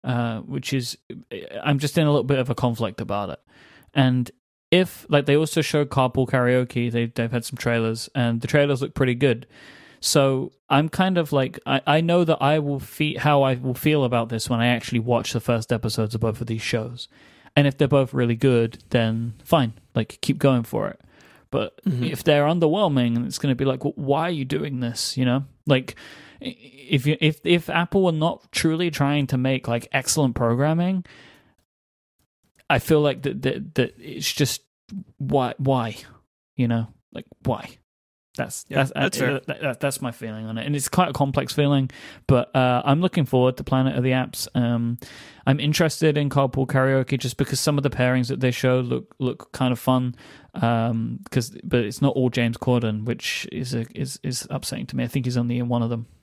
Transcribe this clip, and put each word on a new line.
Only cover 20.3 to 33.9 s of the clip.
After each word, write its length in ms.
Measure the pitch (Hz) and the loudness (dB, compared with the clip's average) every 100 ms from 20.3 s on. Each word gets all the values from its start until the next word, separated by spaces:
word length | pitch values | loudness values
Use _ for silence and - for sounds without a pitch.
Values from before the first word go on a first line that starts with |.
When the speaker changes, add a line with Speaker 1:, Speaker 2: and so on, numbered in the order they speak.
| 139 | 2
Speaker 1:
going 260 | 139 127 | 2 2
for 260 | 117 110 104 | 0 -4 -4
it. 100 | - _ _ - - _ | -8 _ _ -20 -20 _
But 300 | - 107 - - | -4 -4 -4 -4
Speaker 2:
Mm-hmm. 180 | 127 | -2
Speaker 1:
if 200 | 120 - | -2 -2
they're 200 | - 147 | 2 4
underwhelming, 840 | 147 175 160 180 196 139 120 117 120 | 4 2 2 2 2 2 2 0 -4
it's 120 | - | -4
gonna 160 | 147 127 | -2 0
be 80 | |
like, 220 | 139 131 143 | 0 0 -4
"Well, 80 | - | -6
why 280 | 139 139 | -2 0
are 80 | 170 | 0
you 120 | 165 | -4
doing 380 | 131 147 151 127 | -4 -4 -4 -4
this?" 340 | 123 117 - - | -6 -4 -6 0
You 80 | |
know, 220 | 127 127 135 _ - | 2 0 -2 _ 0
like, 300 | 135 127 - - - - - | 0 0 -16 -20 -20 -20 -16
i-, 160 | - 240 | -14 -14
if 500 | 113 135 131 139 131 | -20 -20 -2 0 2
you, 80 | 156 | 2
if, 180 | 151 151 - | 0 0 0
if 240 | 175 - | 0 2
Apple 340 | 165 170 202 | -2 0 2
were 80 | 185 | 2
not 400 | 156 160 - _ | 2 0 -2 _
truly 400 | - 165 160 175 | -2 0 2 -2
trying 360 | 151 143 147 139 | 0 0 2 0
to 100 | 131 | 0
make, 320 | 131 131 - | 0 -2 -2
like, 180 | 120 - | -4 -2
excellent 420 | 135 - - 139 117 | -4 -2 0 0 2
programming, 680 | 117 120 147 165 175 190 - - - _ _ _ _ _ _ _ _ _ _ _ _ _ _ | 0 2 2 2 0 -2 -6 -20 -20 _ _ _ _ _ _ _ _ _ _ _ _ _ _
I 100 | 127 | 0
feel 200 | - 156 | 4 4
like 220 | 147 135 | 4 0
that, 200 | 139 131 | -6 -2
that, 320 | 135 - 139 - | -4 -4 -4 -2
that 200 | 123 | -2